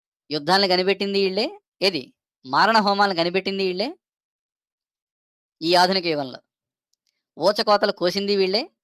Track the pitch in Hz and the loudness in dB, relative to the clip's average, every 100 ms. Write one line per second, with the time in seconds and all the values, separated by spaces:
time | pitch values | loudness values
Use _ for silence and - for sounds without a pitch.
0 | _ _ - 147 147 190 196 180 185 190 | _ _ -8 -6 0 2 2 0 0 -2
1 | 196 196 196 190 277 403 _ - 190 160 | -2 0 0 -2 -4 -6 _ -4 -2 -2
2 | - _ _ _ 127 143 190 226 202 202 | -10 _ _ _ -4 2 4 4 2 2
3 | 202 170 170 185 190 196 190 180 240 359 | 0 0 -2 -2 -4 -4 -4 -2 -6 -8
4 | _ _ _ _ _ _ _ _ _ _ | _ _ _ _ _ _ _ _ _ _
5 | _ _ _ _ _ - 160 175 180 190 | _ _ _ _ _ -8 0 4 4 2
6 | 170 151 131 - _ _ _ _ _ _ | -2 -4 -6 -12 _ _ _ _ _ _
7 | _ _ _ - 165 214 214 202 208 196 | _ _ _ -2 0 0 2 2 2 0
8 | 175 196 202 202 190 196 339 _ | -2 -2 0 0 2 0 -4 _